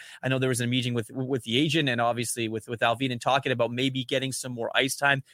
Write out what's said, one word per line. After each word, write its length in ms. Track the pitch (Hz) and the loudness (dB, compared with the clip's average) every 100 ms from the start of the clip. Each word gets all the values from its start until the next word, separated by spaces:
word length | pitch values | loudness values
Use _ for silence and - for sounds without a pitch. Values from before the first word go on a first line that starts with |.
| - - | -8 -6
I 60 | 131 | -2
know 100 | 131 | 0
there 100 | 131 | 0
was 140 | 120 | 0
a 40 | 120 | 0
meeting 280 | 127 120 | 0 0
with, 160 | 120 110 | -2 -4
with 320 | 123 127 135 | -4 -2 -2
the 160 | 117 117 | 0 2
agent 280 | 156 156 143 | 4 2 2
and 140 | 120 | 2
obviously 480 | 120 117 113 - 113 | 0 0 -2 -2 -2
with, 180 | 110 - | -4 -6
with 160 | 120 | 0
Alvin 300 | 120 117 135 | 2 2 0
and 80 | 123 | -2
talking 320 | - 135 135 | 2 2 2
about 200 | 123 117 | 2 2
maybe 320 | 120 131 127 | 2 0 0
getting 280 | 123 135 131 | -2 -2 -2
some 200 | 127 131 | -4 -6
more 220 | 123 110 | -6 -2
ice 220 | 113 135 - | 2 2 2
time 260 | 143 139 - | 2 2 -2